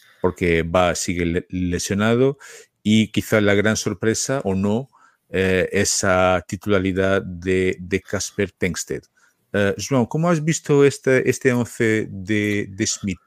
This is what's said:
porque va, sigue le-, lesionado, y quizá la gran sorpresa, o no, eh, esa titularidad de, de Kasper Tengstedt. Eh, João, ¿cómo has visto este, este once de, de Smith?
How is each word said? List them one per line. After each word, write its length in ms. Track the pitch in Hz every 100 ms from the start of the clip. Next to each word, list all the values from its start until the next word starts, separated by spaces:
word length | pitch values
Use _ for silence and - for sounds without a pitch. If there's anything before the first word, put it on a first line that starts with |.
| _ _
porque 400 | 92 85 87 82
va, 320 | 82 90 90
sigue 320 | 80 - 87 87
le-, 220 | 85 -
lesionado, 880 | 92 90 87 - 101 110 117 135 147 - - - _
y 240 | 104 110 107
quizá 340 | - - 113
la 140 | 101 101
gran 200 | 104 107
sorpresa, 640 | - 101 110 110 - 135
o 100 | 98
no, 340 | 95 101 110 135 _ _ _ _
eh, 380 | 87 95 92 85
esa 720 | 92 101 - 101 92 92 90 -
titularidad 760 | 98 104 98 95 92 95 98
de, 520 | 92 87 90 92 92 92
de 220 | 90 95
Kasper 500 | - 98 - - 95
Tengstedt. 540 | - 95 80 - - - _ _ _ _
Eh, 220 | 101 101 98
João, 300 | 98 135 113
¿cómo 220 | 156 170
has 160 | 170 151
visto 400 | 156 - 143 143
este, 440 | - - 131 127
este 220 | 123 131
once 560 | 120 117 - 117 110 -
de, 580 | 101 92 107 104 104 98
de 180 | 95 117
Smith? 320 | - 101 90